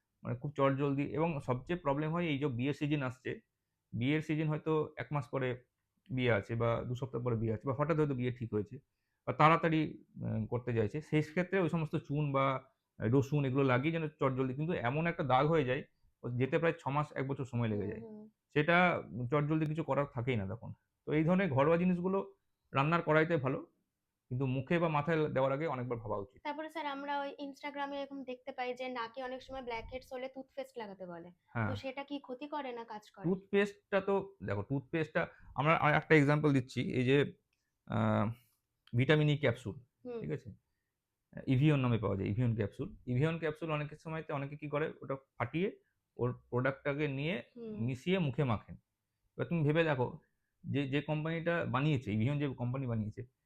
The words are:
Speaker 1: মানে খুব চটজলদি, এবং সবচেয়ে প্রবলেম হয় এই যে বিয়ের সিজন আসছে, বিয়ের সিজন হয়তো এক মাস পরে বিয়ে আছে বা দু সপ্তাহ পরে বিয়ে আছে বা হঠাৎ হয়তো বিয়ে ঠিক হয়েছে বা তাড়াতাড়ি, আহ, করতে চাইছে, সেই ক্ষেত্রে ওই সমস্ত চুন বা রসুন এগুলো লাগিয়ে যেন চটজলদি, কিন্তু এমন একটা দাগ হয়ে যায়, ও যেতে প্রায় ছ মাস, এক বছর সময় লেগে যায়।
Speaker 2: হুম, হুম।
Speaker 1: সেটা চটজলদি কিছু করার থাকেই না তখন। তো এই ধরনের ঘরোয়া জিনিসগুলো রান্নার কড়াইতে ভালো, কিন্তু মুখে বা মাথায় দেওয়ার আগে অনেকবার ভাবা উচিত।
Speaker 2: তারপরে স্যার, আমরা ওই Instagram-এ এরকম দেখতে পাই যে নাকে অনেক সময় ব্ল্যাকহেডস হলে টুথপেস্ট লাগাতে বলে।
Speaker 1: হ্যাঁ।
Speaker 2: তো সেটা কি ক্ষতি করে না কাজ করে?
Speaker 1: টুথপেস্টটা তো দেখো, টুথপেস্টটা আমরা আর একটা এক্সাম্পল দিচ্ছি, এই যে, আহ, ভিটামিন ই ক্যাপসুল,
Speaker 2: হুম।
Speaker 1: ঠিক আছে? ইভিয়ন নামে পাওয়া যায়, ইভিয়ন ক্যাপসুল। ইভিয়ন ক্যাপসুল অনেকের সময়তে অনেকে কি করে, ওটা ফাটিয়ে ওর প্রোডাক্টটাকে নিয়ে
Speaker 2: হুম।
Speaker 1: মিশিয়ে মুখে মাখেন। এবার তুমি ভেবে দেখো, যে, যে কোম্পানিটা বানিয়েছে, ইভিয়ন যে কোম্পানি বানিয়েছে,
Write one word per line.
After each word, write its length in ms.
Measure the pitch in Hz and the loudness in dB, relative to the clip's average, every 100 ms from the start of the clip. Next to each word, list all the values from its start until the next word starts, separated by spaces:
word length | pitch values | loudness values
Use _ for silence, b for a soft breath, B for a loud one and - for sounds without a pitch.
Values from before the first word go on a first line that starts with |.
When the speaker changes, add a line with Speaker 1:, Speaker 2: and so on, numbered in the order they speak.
| _ _ | _ _
Speaker 1:
মানে 120 | - 120 | -6 -6
খুব 160 | 147 | -4
চটজলদি, 520 | 147 135 135 143 139 | 2 4 4 2 0
এবং 360 | 143 120 165 143 | 0 0 0 0
সবচেয়ে 380 | - 127 - 180 | -2 -2 -2 -2
প্রবলেম 320 | 147 139 156 | 0 0 0
হয় 140 | 165 175 | 0 0
এই 140 | 139 | 0
যে 80 | 143 | 0
বিয়ের 260 | 120 131 | 0 -2
সিজন 300 | 143 147 151 | 0 0 0
আসছে, 360 | 131 123 104 - - _ _ _ _ | -2 -6 -8 -8 -12 _ _ _ _
বিয়ের 280 | 87 123 156 | -2 2 2
সিজন 260 | 151 156 156 | 0 0 0
হয়তো 460 | 151 - 156 151 - | -2 0 0 -2 -6
এক 100 | - | -6
মাস 160 | 147 - | -4 -4
পরে 360 | 135 127 123 - _ _ _ - | -2 -2 -4 -10 _ _ _ -8
বিয়ে 220 | 127 123 | 0 2
আছে 240 | 107 98 117 | 2 0 0
বা 280 | 117 117 | 0 0
দু 120 | - 123 | -2 -6
সপ্তাহ 280 | 127 - | -6 -4
পরে 120 | 123 117 | -2 0
বিয়ে 180 | 113 | 0
আছে 140 | 107 135 | -2 -2
বা 60 | |
হঠাৎ 240 | 120 147 156 | -2 0 2
হয়তো 160 | 151 | 0
বিয়ে 180 | 131 123 | 0 -4
ঠিক 220 | 120 113 | -4 -2
হয়েছে 260 | 107 101 131 - _ _ _ - | -2 -2 -8 -18 _ _ _ -6
বা 80 | |
তাড়াতাড়ি, 720 | - 151 165 165 160 156 - - - 113 | 4 6 6 4 2 0 -4 -16 -10 -4
আহ, 200 | 110 104 | -4 -2
করতে 280 | 120 123 | -4 -2
চাইছে, 280 | 113 107 151 | 0 0 -2
সেই 200 | 151 151 | 0 0
ক্ষেত্রে 380 | 151 - 180 196 | 2 -2 -2 0
ওই 100 | 170 | 0
সমস্ত 260 | 170 156 165 | 0 -2 -4
চুন 360 | - 147 147 | -4 -2 0
বা 320 | 139 135 131 - _ _ - | 2 2 0 -6 _ _ -4
রসুন 460 | 110 135 127 147 139 | 2 4 4 2 2
এগুলো 180 | 127 | 2
লাগিয়ে 280 | 139 123 147 | 4 4 2
যেন 160 | 165 151 | 0 -4
চটজলদি, 460 | - 135 127 131 | 0 0 2 -2
কিন্তু 200 | 131 156 | -2 -2
এমন 340 | 180 120 143 170 | -2 0 0 0
একটা 160 | 165 | 0
দাগ 240 | 143 127 151 | 2 4 6
হয়ে 180 | 165 127 | 4 2
যায়, 180 | 131 196 _ _ _ | 0 -4 _ _ _
ও 60 | 120 | -6
যেতে 300 | 123 131 165 | 0 0 2
প্রায় 140 | 165 | 2
ছ 140 | 160 - | 0 -2
মাস, 200 | 143 147 135 | -2 -2 -4
এক 120 | 135 | -4
বছর 180 | 135 131 | -4 -4
সময় 220 | 117 117 | -2 0
লেগে 200 | 104 95 | 0 -2
যায়। 120 | 214 | -6
Speaker 2:
হুম, 100 | 226 | -10
হুম। 180 | 214 214 _ _ | -16 -18 _ _
Speaker 1:
সেটা 500 | 147 147 170 180 135 110 110 123 | 0 4 4 4 2 -4 -8 -2
চটজলদি 340 | 147 147 156 156 | 0 2 0 0
কিছু 180 | 156 | -2
করার 220 | 147 135 139 | 0 0 0
থাকেই 220 | 120 117 117 | -2 -2 -2
না 120 | 95 | -2
তখন। 260 | 95 104 107 _ _ - | -6 -10 -16 _ _ -2
তো 80 | |
এই 100 | 151 | 0
ধরনের 260 | 160 185 196 | 4 4 2
ঘরোয়া 280 | 131 143 170 | 2 4 4
জিনিসগুলো 580 | 180 175 180 190 190 - _ _ _ | 4 2 0 -2 -2 -10 _ _ _
রান্নার 280 | 131 147 165 | 0 2 2
কড়াইতে 360 | 160 156 160 165 | 2 2 4 2
ভালো, 300 | 127 139 - _ _ _ _ _ _ | 0 -2 -6 _ _ _ _ _ _
কিন্তু 160 | 127 135 | -2 -2
মুখে 340 | 127 131 175 | -2 0 0
বা 80 | 170 | 2
মাথায় 420 | 151 147 165 151 | 0 2 2 2
দেওয়ার 240 | 123 135 | 2 0
আগে 140 | 135 160 | 0 -2
অনেকবার 300 | 127 123 120 | -4 -4 -6
ভাবা 200 | 107 104 | -4 -6
উচিত। 240 | 98 - | -6 -10
Speaker 2:
তারপরে 260 | 302 294 311 | -10 -8 -8
স্যার, 160 | 311 294 | -8 -6
আমরা 360 | 277 285 285 | -6 -4 -4
ওই 140 | 277 277 | -4 -8
Instagram-এ 560 | 277 269 294 285 277 285 | -12 -10 -10 -6 -6 -6
এরকম 260 | 277 277 | -8 -10
দেখতে 280 | 254 247 - | -10 -10 -10
পাই 220 | 262 247 | -8 -6
যে 160 | 247 254 | -6 -6
নাকে 340 | 247 226 247 | -6 -8 -8
অনেক 180 | 254 254 | -8 -8
সময় 200 | - 262 | -10 -10
ব্ল্যাকহেডস 520 | 240 226 226 262 254 | -8 -8 -8 -12 -10
হলে 140 | 262 262 | -10 -10
টুথপেস্ট 500 | 269 262 - 262 - | -12 -14 -12 -12 -10
লাগাতে 280 | 214 190 185 | -12 -12 -12
বলে। 260 | 170 175 175 _ | -12 -14 -20 _
Speaker 1:
হ্যাঁ। 220 | 120 104 | -4 -4
Speaker 2:
তো 60 | 101 | -4
সেটা 280 | 269 262 | -8 -10
কি 160 | 277 285 | -8 -10
ক্ষতি 280 | - 254 294 | -10 -12 -8
করে 240 | 302 262 | -8 -8
না 120 | 240 | -10
কাজ 260 | 233 214 - | -12 -14 -16
করে? 140 | - | -6
Speaker 1:
টুথপেস্টটা 800 | 165 185 - 202 202 - _ 196 | -2 -2 0 2 2 -2 _ 0
তো 340 | 190 196 190 - 107 | 2 0 -2 -8 -6
দেখো, 160 | 101 | -4
টুথপেস্টটা 680 | 98 139 - 165 156 175 165 B B - | -2 -4 -2 -2 -2 -2 -2 B B -2
আমরা 200 | 143 160 | 2 4
আর 180 | 151 | 4
একটা 220 | 151 - 156 | 2 6 6
এক্সাম্পল 380 | 139 147 147 | 8 4 4
দিচ্ছি, 400 | 135 127 - - | 2 2 -4 -2
এই 120 | - 123 | 0 4
যে, 280 | 139 139 - _ _ _ _ - | 4 4 -2 _ _ _ _ -4
আহ, 460 | 110 110 107 107 117 b _ _ _ _ 120 | 0 2 2 0 -2 b _ _ _ _ 0
ভিটামিন 340 | 135 151 151 | 4 6 4
ই 80 | 147 | 4
ক্যাপসুল, 380 | 135 123 - 185 - _ 247 | 2 0 -4 -10 -14 _ -12
Speaker 2:
হুম। 160 | 240 | -10
Speaker 1:
ঠিক 100 | 156 | -6
আছে? 180 | 151 - - _ _ _ _ _ _ _ - - | -8 -10 -18 _ _ _ _ _ _ _ -10 0
ইভিয়ন 320 | 131 151 143 | 4 6 4
নামে 180 | 127 113 | 4 2
পাওয়া 200 | 101 98 | 2 0
যায়, 120 | 98 | 0
ইভিয়ন 260 | 104 123 110 | 0 0 0
ক্যাপসুল। 400 | 101 - 139 - - | -2 -4 -10 -10 -4
ইভিয়ন 340 | 123 156 165 | 0 0 0
ক্যাপসুল 320 | 156 151 165 | -4 -4 -4
অনেকের 260 | 151 147 151 | -4 -4 -10
সময়তে 360 | 165 160 156 | -10 -8 -6
অনেকে 220 | 147 139 147 | -6 -6 -8
কি 120 | 151 | -6
করে, 260 | 147 156 - | -2 -2 -4
ওটা 140 | - 139 | -8 -8
ফাটিয়ে 640 | - - 120 156 190 - _ _ _ - | -10 -6 -4 -2 -2 -4 _ _ _ -4
ওর 160 | 120 123 - | -4 -4 -4
প্রোডাক্টটাকে 580 | 120 131 139 147 143 147 | -2 0 0 -2 -2 -2
নিয়ে 360 | 135 151 220 - 240 | -2 -4 -4 -8 -14
Speaker 2:
হুম। 280 | 226 107 113 | -12 -6 -4
Speaker 1:
মিশিয়ে 340 | 131 - 190 | -2 0 2
মুখে 240 | 151 123 | 2 2
মাখেন। 320 | 143 104 - 87 _ _ _ _ _ - | 0 0 -4 -16 _ _ _ _ _ -6
এবার 100 | 165 | -2
তুমি 160 | 170 | 2
ভেবে 200 | 147 156 | 4 4
দেখো, 360 | 165 135 120 - - _ _ _ | 4 2 0 -4 -18 _ _ _
যে, 240 | - 120 143 | -2 0 0
যে 140 | 139 | 0
কোম্পানিটা 640 | 143 151 156 165 165 170 117 | 0 -2 -2 -2 0 0 0
বানিয়েছে, 480 | 120 151 139 - | 2 2 2 2
ইভিয়ন 260 | 110 110 147 | 2 2 2
যে 80 | 147 | -2
কোম্পানি 400 | 127 123 131 131 | -2 -4 -2 -2
বানিয়েছে, 360 | 113 107 - 113 _ | -2 -2 -6 -14 _